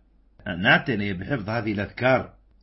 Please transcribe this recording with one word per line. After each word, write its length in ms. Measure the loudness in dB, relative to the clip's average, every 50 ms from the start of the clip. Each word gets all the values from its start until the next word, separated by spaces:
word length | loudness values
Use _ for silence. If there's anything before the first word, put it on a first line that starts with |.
| _ _ _ _ _ _ _ -12 -8
نعتني 680 | -8 -4 0 4 4 4 4 4 0 -2 -2 -2 -4 -6
بحفظ 360 | -6 -4 -4 -4 -4 -4 -4
هذه 220 | -4 -2 -2 -2
الأذكار. 600 | -2 -2 -4 -6 -4 0 2 4 4 2 0 -4 -12 _ _ _ _ _